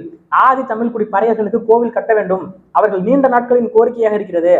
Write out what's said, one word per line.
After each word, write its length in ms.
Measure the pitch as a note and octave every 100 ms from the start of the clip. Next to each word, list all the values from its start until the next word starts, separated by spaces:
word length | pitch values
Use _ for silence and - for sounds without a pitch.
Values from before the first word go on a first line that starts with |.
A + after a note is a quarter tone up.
| - - - E3+
ஆதி 220 | A#3+ C4 B3+
தமிழ் 260 | A3 A#3
குடி 140 | A3+ G#3
பறையர்களுக்கு 540 | G3 A#3 A3 G#3 A#3
கோவில் 300 | A3 A#3 A#3
கட்ட 180 | G#3+ G#3
வேண்டும், 320 | G#3+ F#3 F#3 D3 - _
அவர்கள் 300 | E3+ G#3 F#3+
நீண்ட 260 | F#3+ C#4 C4
நாட்களின் 420 | A#3+ A#3+ B3 A3+
கோரிக்கையாக 460 | A3 A#3 A#3 G#3+ G#3
இருக்கிறது, 380 | F#3 F3 E3+ F3